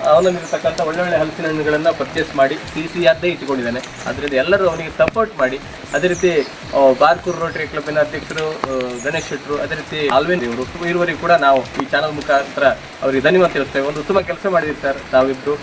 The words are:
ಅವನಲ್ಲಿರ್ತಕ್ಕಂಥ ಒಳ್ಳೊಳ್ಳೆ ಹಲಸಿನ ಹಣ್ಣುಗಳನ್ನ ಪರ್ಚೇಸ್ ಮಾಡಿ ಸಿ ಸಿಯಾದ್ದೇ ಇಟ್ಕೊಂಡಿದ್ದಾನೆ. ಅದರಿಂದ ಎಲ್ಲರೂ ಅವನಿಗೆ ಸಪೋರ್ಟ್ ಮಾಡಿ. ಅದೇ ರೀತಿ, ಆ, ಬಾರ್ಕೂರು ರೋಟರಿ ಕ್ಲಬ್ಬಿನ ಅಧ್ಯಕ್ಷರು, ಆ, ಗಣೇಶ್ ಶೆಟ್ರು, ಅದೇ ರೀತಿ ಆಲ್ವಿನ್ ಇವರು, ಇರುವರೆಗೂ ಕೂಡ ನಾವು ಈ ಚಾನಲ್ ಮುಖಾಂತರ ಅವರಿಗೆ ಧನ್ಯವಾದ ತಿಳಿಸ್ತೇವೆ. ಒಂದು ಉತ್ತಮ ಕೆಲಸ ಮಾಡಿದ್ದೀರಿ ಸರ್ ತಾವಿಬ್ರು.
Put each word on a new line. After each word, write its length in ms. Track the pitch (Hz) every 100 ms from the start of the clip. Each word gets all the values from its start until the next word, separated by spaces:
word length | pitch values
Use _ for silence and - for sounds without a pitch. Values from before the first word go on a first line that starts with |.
ಅವನಲ್ಲಿರ್ತಕ್ಕಂಥ 760 | 135 156 185 175 160 156 165 156
ಒಳ್ಳೊಳ್ಳೆ 360 | 165 165 180 165
ಹಲಸಿನ 300 | 156 151 160
ಹಣ್ಣುಗಳನ್ನ 420 | 156 151 151 165
ಪರ್ಚೇಸ್ 480 | 156 135 160 151 135
ಮಾಡಿ 180 | 135
ಸಿ 360 | 156 - 156 165
ಸಿಯಾದ್ದೇ 360 | 175 170 160 175
ಇಟ್ಕೊಂಡಿದ್ದಾನೆ. 520 | 160 139 135 120 120 - - -
ಅದರಿಂದ 260 | 131 143
ಎಲ್ಲರೂ 360 | 131 151 202 185
ಅವನಿಗೆ 220 | 160 160 -
ಸಪೋರ್ಟ್ 400 | 156 220 220 151
ಮಾಡಿ. 220 | 127 139 - - -
ಅದೇ 140 | 147 180
ರೀತಿ, 320 | 170 185 160
ಆ, 520 | 135 - - 139 135 127
ಬಾರ್ಕೂರು 400 | 151 170 180 160
ರೋಟರಿ 280 | 165 139 151
ಕ್ಲಬ್ಬಿನ 320 | 151 147 151
ಅಧ್ಯಕ್ಷರು, 520 | 147 151 - 151 156
ಆ, 300 | 156 - 131 123 123
ಗಣೇಶ್ 240 | 127 160 -
ಶೆಟ್ರು, 300 | 139 139 143
ಅದೇ 160 | 143
ರೀತಿ 340 | 156 143 151 143
ಆಲ್ವಿನ್ 340 | 127 156 180
ಇವರು, 440 | 120 117 127 165 175
ಇರುವರೆಗೂ 320 | 175 175 151
ಕೂಡ 120 | 165
ನಾವು 520 | 170 139 135 131 -
ಈ 20 | 135
ಚಾನಲ್ 220 | 143 156
ಮುಖಾಂತರ 540 | 147 139 139 135 - 139 117 - -
ಅವರಿಗೆ 220 | 135 135
ಧನ್ಯವಾದ 260 | 143 185 175
ತಿಳಿಸ್ತೇವೆ. 360 | 147 131 139 139
ಒಂದು 140 | 151
ಉತ್ತಮ 200 | - 196
ಕೆಲಸ 260 | 170 170 202
ಮಾಡಿದ್ದೀರಿ 360 | 180 151 143
ಸರ್ 300 | 139 135 -
ತಾವಿಬ್ರು. 460 | 131 135 131 143 147